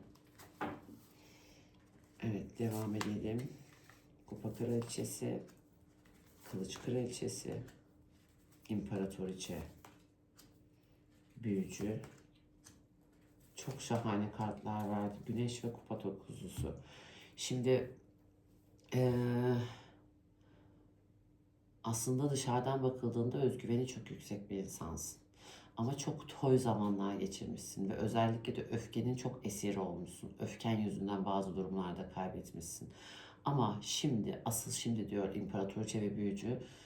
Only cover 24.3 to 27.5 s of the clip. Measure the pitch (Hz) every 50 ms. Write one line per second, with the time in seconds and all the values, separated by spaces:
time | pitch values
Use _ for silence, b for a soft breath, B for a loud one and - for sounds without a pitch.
24.3 | 101 101 - - 98 98 92 - - - - 82 80 - - - - - - -
25.3 | B B B B B B B B B - 117 127 143 - - 156 151 - - -
26.3 | - - 139 131 127 120 117 120 107 101 101 104 101 98 98 98 101 98 98 95
27.3 | - - - -